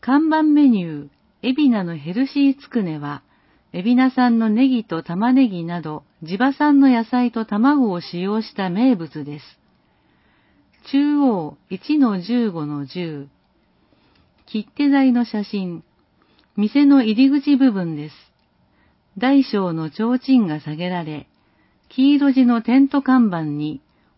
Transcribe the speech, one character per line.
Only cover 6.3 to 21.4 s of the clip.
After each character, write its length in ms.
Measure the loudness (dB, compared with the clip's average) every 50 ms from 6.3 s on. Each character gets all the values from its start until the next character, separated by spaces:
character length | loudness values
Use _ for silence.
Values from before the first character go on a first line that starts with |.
| -4 -2
場 160 | -2 -2 0
産 260 | 0 0 2 4 6
の 100 | 6 4
野 160 | 4 2 0
菜 260 | -2 -2 -2 -2 -2
と 140 | -2 -6 -8
卵 460 | -6 -2 0 2 2 2 2 0 0
を 100 | -2 -4
使 200 | -8 -10 -8 -8
用 200 | -6 -4 -4 -4
し 120 | -6 -8 -8
た 160 | -8 -6 -6
名 260 | -2 0 2 0 0
物 280 | 0 -4 -10 _ -12 -12
で 160 | -12 -14 -16
す。 60 | -18 -20 _ _ _ _ _ _ _ _ _ _ _ _ _ _ _ _ _ _ _ _ _ _ _ _ _ _ _ -4
中 280 | -2 0 0 2 2 2
央 380 | 2 2 0 0 -4 -8 -12 _ _ _
一 280 | -14 -14 -6 -2 0 2
の 220 | 2 0 0 -4
十 300 | -4 -4 -2 -2 -2 -2
五 140 | -4 -6 -8
の 200 | -8 -8 -8 -10
十。 420 | -10 -10 -10 -8 -8 -8 -12 -14 -16 _ _ _ _ _ _ _ _ _ _ _ _ _ _ _ _ _ _ _ _ _ _ _
切 200 | _ -10 -10 -10 _ _
手 140 | -2 0 2
台 240 | 2 4 2 2 2
の 120 | 2 -2
写 180 | -2 -4 -8 -8
真。 400 | -6 -6 -8 -8 -8 -10 -12 -16 _ _ _ _ _ _ _ _ _ _ _ _ _ _
店 300 | -4 -4 0 2 4 6
の 180 | 6 6 6 4
入 260 | 2 2 2 2 4
り 0 |
口 260 | 2 0 2 2 2
部 160 | 4 4 2
分 240 | 2 0 -6 -6 -8
で 140 | -10 -12 -14
す。 180 | -16 -20 _ _ _ _ _ _ _ _ _ _ _ _ _ _ _ _ _ _ _ -4
大 260 | 0 2 4 4 2
小 300 | 2 0 -4 -2 -2 -4
の 160 | -6 -6 -8
提 300 | -6 -4 -2 -2 -2 -2
灯 260 | 0 2 2 2 2
が 140 | 2 -4 -6
下 160 | -8 -10 -10
げ 140 | -8 -8 -6
ら 140 | -6 -6 -8
れ、 240 | -8 -12 -12 -14 _ _ _